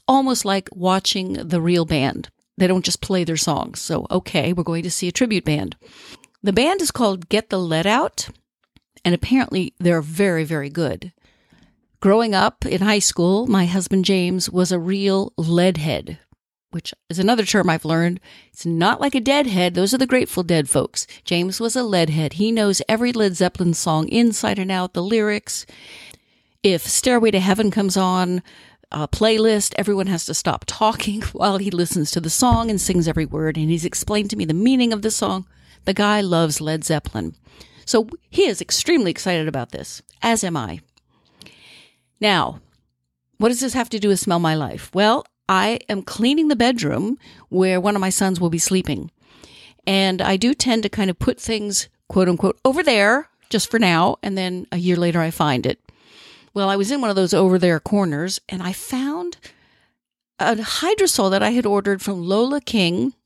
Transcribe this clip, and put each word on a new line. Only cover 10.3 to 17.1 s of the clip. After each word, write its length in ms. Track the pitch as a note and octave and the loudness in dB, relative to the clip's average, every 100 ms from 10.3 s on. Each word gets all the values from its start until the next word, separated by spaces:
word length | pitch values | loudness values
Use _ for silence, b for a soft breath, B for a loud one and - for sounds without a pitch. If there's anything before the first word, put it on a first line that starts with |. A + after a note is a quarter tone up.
| E3 | 0
very 260 | D3+ D#3 C#3+ | -2 -4 -6
good. 440 | D#3 D3 F2 F3+ _ b b b b b b b - | -4 -4 -4 -12 _ b b b b b b b -2
Growing 360 | G3 A3 A3+ | 2 4 4
up 300 | F#3+ G#3+ - | 2 0 -2
in 160 | - F#3 | -4 0
high 180 | G#3 G#3 | 2 2
school, 480 | - - F3 G3+ B3+ | 0 0 2 2 2
my 180 | G3 | 2
husband 380 | F3 F#3+ F3 F#3+ | 2 0 0 0
James 460 | F#3 F#3 F3+ F#3 - | 2 2 0 -2 -2
was 240 | F3+ F3+ | 0 0
a 40 | F3+ | 0
real 540 | E3+ G3 G3 F#3+ - - | -2 0 0 0 -2 -4
leadhead, 800 | E3 E3+ F#3 D#3+ D3+ E2+ - D#3 _ _ _ _ _ | 0 2 2 0 -2 -4 -6 -14 _ _ _ _ _
which 220 | E3 - - | -12 -12 -16
is 80 | - | -8